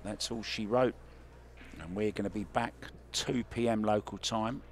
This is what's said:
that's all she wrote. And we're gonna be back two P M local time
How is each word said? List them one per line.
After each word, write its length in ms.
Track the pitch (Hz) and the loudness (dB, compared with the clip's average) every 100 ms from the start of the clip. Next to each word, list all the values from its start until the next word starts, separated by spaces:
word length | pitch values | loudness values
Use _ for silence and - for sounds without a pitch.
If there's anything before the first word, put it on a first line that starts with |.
that's 280 | 101 104 - | -8 -4 -4
all 100 | 117 | -4
she 240 | 104 - 104 | -4 -2 4
wrote. 300 | 123 127 - - - - - - - - - | 6 6 4 -12 -18 -18 -18 -18 -18 -14 -12
And 140 | 82 95 | -6 0
we're 160 | 107 | 2
gonna 180 | 101 101 | 2 -2
be 160 | 104 98 | -2 0
back 280 | 120 117 - - - - | 0 0 -4 -14 -14 -4
two 320 | - - 127 110 | -2 2 0 0
P 220 | 120 117 | 2 4
M 160 | 110 | 4
local 340 | 107 107 - 98 | 4 4 2 -4
time 440 | - 113 110 139 - | 0 0 0 -4 -10